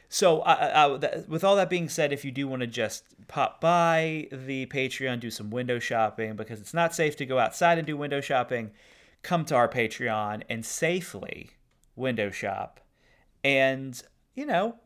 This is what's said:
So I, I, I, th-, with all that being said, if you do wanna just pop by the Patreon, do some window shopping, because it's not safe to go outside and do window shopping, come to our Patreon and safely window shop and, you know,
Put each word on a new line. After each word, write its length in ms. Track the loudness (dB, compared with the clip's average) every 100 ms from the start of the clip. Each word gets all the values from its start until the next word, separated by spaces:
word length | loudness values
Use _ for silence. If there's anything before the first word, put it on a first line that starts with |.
| _
So 340 | 2 4 6
I, 100 | 4
I, 400 | 4 4 6 4
I, 40 | 4
th-, 300 | -2 -4 -6
with 160 | 0
all 140 | 4 4
that 120 | 4
being 200 | 0 -2
said, 240 | 0 0
if 100 | 0
you 80 | -6
do 160 | -6 -4
wanna 200 | -4 -4
just 360 | -2 -4 -4 -14 _ -10
pop 320 | -2 -2 0
by 680 | 2 4 4 2 0 -4 -8
the 340 | -10 -6 -6 -4
Patreon, 520 | -2 -4 -4 -4 -4
do 100 | -6
some 180 | -8 -6
window 280 | -6 -2 -2
shopping, 580 | 0 2 0 0 -6 -6
because 240 | -10 -12
it's 120 | -6
not 220 | 0 0 2
safe 220 | 0 0
to 80 | -2
go 140 | 2
outside 380 | 0 4 4 4
and 80 | 0
do 100 | -6
window 240 | -4 -4
shopping, 500 | 0 0 0 -4 -6 -12 -20 -20 _ _
come 240 | -2 -2 2
to 100 | 4
our 140 | 4
Patreon 720 | 4 -2 -2 -2 -2 -2 -6 -6
and 160 | -6 -6
safely 880 | -2 0 0 -4 -12 -10 -12 -14 _ _ _ _ -6
window 340 | -4 0 -2
shop 520 | -2 -4 -4 -8 -12 _ _ _ _ _ _
and, 600 | 2 4 4 2 -6 -12 -18 _ _ -10
you 100 | -2
know, 300 | 0 -2 -6